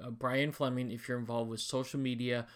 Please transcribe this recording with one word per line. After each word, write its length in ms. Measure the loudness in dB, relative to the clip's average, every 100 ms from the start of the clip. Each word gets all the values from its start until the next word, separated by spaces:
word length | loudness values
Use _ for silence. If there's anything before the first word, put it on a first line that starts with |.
uh, 100 | -10
Brian 400 | -2 2 4 2
Fleming 400 | 2 2 2 0
if 160 | -4 -2
you're 100 | -2
involved 320 | 0 0 0
with 120 | -2
social 380 | -2 -2 0 0
media, 460 | 0 2 2 0 -2